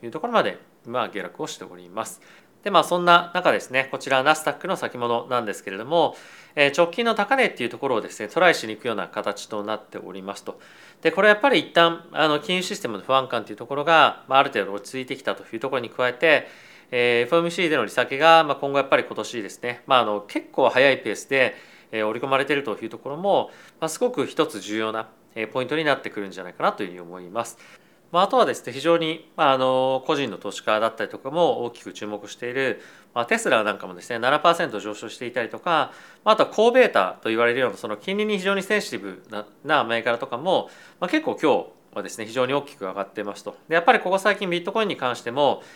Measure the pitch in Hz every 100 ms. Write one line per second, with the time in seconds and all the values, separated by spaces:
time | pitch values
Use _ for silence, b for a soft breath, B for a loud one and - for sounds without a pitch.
0 | 120 156 240 226 117 90 - _ - 123
1 | 104 95 90 - 151 - 95 90 90 98
2 | 110 - B B B _ 208 180 - 175
3 | 175 175 175 180 175 107 - 127 131 135
4 | - 135 135 156 - 143 175 185 117 127
5 | 120 117 123 123 110 92 - 98 117 170
6 | 147 - B B B - 143 143 170 170
7 | 233 220 202 269 220 - 120 113 139 117
8 | 92 - 107 - 180 151 110 107 123 104
9 | 87 107 101 101 - 107 101 107 - 95
10 | 92 95 95 98 - - B B B B
11 | 160 175 208 208 190 165 - - 170 165
12 | - - 156 147 147 180 180 202 - 101
13 | 90 131 127 120 104 107 120 143 147 160
14 | 127 - - 135 135 113 95 101 - 131
15 | 127 131 - 98 - 113 135 135 113 -
16 | 123 123 165 143 - B B B B 123
17 | 120 120 120 170 170 170 170 151 104 -
18 | 120 135 160 165 151 139 139 139 135 139
19 | 117 110 107 120 98 - 120 117 - 131
20 | 110 104 - 302 - - 123 127 139 131
21 | 117 98 - 135 120 - B B B 113
22 | 107 120 135 135 143 143 135 98 113 117
23 | 131 147 196 160 107 B B - 160 -
24 | 247 240 123 - 156 104 95 107 110 110
25 | 113 _ _ 113 110 131 123 151 151 131
26 | - - 98 90 90 - 180 208 95 90
27 | 85 90 90 107 113 - B B B B
28 | _ 170 196 254 170 120 - 127 151 170
29 | 160 160 - - 151 135 131 131 131 131
30 | 131 147 131 92 104 - - 107 113 -
31 | 104 104 135 156 165 120 120 - 101 87
32 | 107 104 104 - 123 127 135 104 B B
33 | B 123 117 226 208 120 107 98 98 90
34 | - 120 120 147 175 165 120 104 101 104
35 | 113 - 123 123 113 113 - 160 127 B
36 | B B - - 151 - 226 247 233 107
37 | 92 - 117 110 117 120 123 98 113 104
38 | - 196 214 202 185 196 185 214 - 110
39 | 98 90 - 104 - _ 139 147 113 117
40 | 117 117 131 120 170 151 - B B B
41 | 180 311 302 104 156 104 - - _ 107
42 | 95 - 110 120 127 143 139 - 95 92
43 | 98 - 101 101 - - - 165 175 226
44 | 185 190 208 196 190 175 175 226 208 143
45 | 127 117 120 127 143 92 B